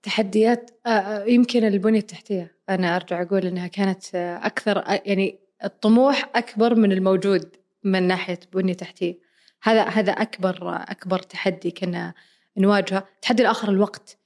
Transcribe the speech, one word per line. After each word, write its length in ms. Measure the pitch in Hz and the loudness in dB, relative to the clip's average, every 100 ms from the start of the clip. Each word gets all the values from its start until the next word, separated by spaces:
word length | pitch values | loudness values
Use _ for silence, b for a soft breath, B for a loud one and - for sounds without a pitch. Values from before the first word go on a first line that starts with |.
تحديات، 680 | - 208 202 208 220 240 240 _ 233 | -6 -4 0 2 2 2 -4 _ -2
آه، 40 | |
آه، 360 | 220 196 214 208 | -2 -2 -4 2
يمكن 380 | 240 240 240 220 | 4 4 2 2
البنية 320 | 202 208 220 | 2 2 0
التحتية. 580 | 214 170 _ 196 170 _ - | -2 -16 _ -6 -6 _ -6
أنا 260 | 190 180 180 | -2 0 -2
أرجع 260 | 175 175 | -4 -6
أقول 240 | 175 196 185 | 0 0 0
إنها 220 | 175 180 | -4 -8
كانت، 480 | 190 196 190 - 180 | -2 -2 -2 -6 -6
آه، 300 | 175 175 220 | -6 -6 -6
أكثر، 320 | - - 196 | -4 -2 -2
آه، 240 | - 202 202 | -2 -4 0
يعني، 340 | 196 196 - _ _ | -2 -2 -4 _ _
الطموح 680 | - _ 220 226 269 269 - 233 | -12 _ 4 6 6 2 -2 -4
أكبر 400 | 233 208 233 233 | -4 0 2 4
من 160 | 208 | 4
الموجود 640 | 190 190 190 196 185 - _ _ _ | 4 2 2 2 0 -2 _ _ _
من 200 | 202 190 | -2 0
ناحية 360 | 180 185 180 175 _ | 2 0 -4 -10 _
بنية 200 | 185 185 | -4 -2
تحتية. 460 | 180 185 - 175 175 b b b b | -4 -10 -6 -6 -6 b b b b
هذا، 200 | - 220 | 2 2
هذا 280 | 208 220 196 | 2 0 0
أكبر، 580 | - 214 - 185 180 175 | -2 -4 -4 -4 -4 -8
آه، 160 | 170 - | -10 -10
أكبر 280 | 165 185 185 | -12 -4 -6
تحدي 520 | - - 190 185 175 | -6 -4 -4 -4 -8
كنا 420 | - 180 175 170 - b b b - | -6 -8 -6 -10 -14 b b b 0
نواجهه. 500 | 196 202 190 190 190 _ | 2 2 0 -4 -6 _
التحدي 280 | - 240 | -2 2
الآخر 260 | 208 226 214 | 2 2 0
الوقت. 480 | 196 202 - - - | 2 0 -2 -20 -20